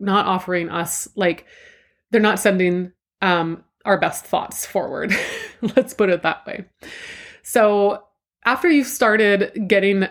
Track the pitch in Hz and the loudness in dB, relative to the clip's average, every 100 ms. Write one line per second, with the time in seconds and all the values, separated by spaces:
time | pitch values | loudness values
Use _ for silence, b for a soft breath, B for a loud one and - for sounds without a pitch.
0 | 202 196 - 185 180 180 170 170 165 - | 0 0 2 -2 -2 -4 -2 -4 -4 -6
1 | - - 180 165 - b b b b b | -8 -2 0 0 -6 b b b b b
2 | b 233 214 185 208 190 180 180 180 _ | b 2 2 2 2 2 2 0 -4 _
3 | _ - 190 175 165 165 - _ - 190 | _ -4 0 0 -2 -6 -14 _ -2 0
4 | 160 - - 170 - - - 196 - - | 0 -4 -4 -4 -4 -10 -6 -4 -4 -6
5 | 202 196 B B B B 220 - 262 - | -4 -4 B B B B -2 0 0 2
6 | 196 175 165 156 - - - _ B B | 0 2 0 -4 -8 -14 -14 _ B B
7 | B B B B - 240 214 208 202 208 | B B B B -2 2 4 4 2 -2
8 | - _ _ _ 233 262 349 294 254 - | -10 _ _ _ -2 0 4 2 2 0
9 | 226 214 208 196 - - 190 196 196 196 | 2 4 4 2 0 -4 0 2 4 2
10 | 180 | -2